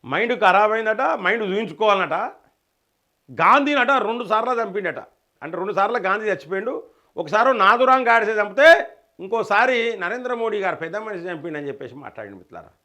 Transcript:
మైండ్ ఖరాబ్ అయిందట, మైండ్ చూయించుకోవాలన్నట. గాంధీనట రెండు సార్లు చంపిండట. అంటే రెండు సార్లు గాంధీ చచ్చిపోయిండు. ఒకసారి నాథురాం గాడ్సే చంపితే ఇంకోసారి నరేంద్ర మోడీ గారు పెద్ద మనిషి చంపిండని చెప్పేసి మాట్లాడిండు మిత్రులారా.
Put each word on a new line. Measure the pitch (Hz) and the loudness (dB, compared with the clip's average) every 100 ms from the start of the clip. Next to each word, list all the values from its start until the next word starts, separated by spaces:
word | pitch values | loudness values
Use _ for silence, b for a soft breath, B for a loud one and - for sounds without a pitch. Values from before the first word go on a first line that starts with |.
| 110 | -4
మైండ్ | 147 226 240 | -4 -2 2
ఖరాబ్ | 190 185 214 | 4 4 2
అయిందట, | 220 220 220 | 0 -2 -2
మైండ్ | 285 294 185 226 | -2 -2 -2 -2
చూయించుకోవాలన్నట. | 208 196 214 156 214 196 170 165 240 - _ _ _ _ _ _ _ _ _ 127 | -2 -4 -4 -2 2 2 0 -4 -6 -12 _ _ _ _ _ _ _ _ _ 2
గాంధీనట | 170 269 285 285 262 | 6 6 4 2 2
రెండు | 269 208 233 | 2 0 -4
సార్లు | 214 214 226 240 | -2 -2 0 -2
చంపిండట. | 214 190 180 135 - _ _ _ | -2 -4 -6 -8 -14 _ _ _
అంటే | 147 170 | -10 -8
రెండు | 190 | -4
సార్లు | 190 202 240 | 0 0 0
గాంధీ | 185 202 214 | -2 -2 -2
చచ్చిపోయిండు. | 185 151 190 226 440 - b b - | -6 -6 -6 -6 -8 -12 b b -12
ఒకసారి | 160 208 254 240 | -2 2 2 4
నాథురాం | 190 233 262 262 240 | 4 4 4 4 4
గాడ్సే | 233 214 | 2 2
చంపితే | 214 208 190 302 339 - - _ _ | -2 -4 4 8 8 4 -14 _ _
ఇంకోసారి | 185 226 202 202 254 247 233 214 | -6 -4 0 2 2 2 -2 -4
నరేంద్ర | 175 240 247 | -6 -6 -6
మోడీ | 240 226 208 | -4 -4 -2
గారు | 190 156 | -4 -6
పెద్ద | 165 202 | -8 -8
మనిషి | 220 190 | -10 -10
చంపిండని | 175 165 165 151 143 | -10 -10 -10 -10 -10
చెప్పేసి | 139 131 | -12 -14
మాట్లాడిండు | 127 117 - 104 98 | -16 -18 -16 -18 -18
మిత్రులారా. | 90 87 - _ | -20 -20 -20 _